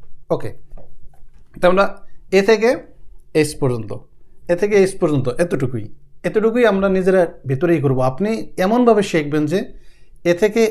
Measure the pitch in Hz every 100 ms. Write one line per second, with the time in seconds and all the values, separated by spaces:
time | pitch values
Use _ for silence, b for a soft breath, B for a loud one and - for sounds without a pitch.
0 | - - - 156 113 - - - - -
1 | - - - - - - 180 185 196 -
2 | - - - 185 196 220 226 294 - -
3 | - - - 160 147 - 135 120 104 -
4 | - - - - - 175 208 208 190 -
5 | 175 147 123 - 170 - 131 120 101 -
6 | - - 180 220 214 226 233 196 196 190
7 | 185 190 170 - - 131 175 170 139 127
8 | 127 135 202 220 208 - 185 233 247 214
9 | 202 170 147 151 151 180 247 - b b
10 | b b 170 175 214 214 220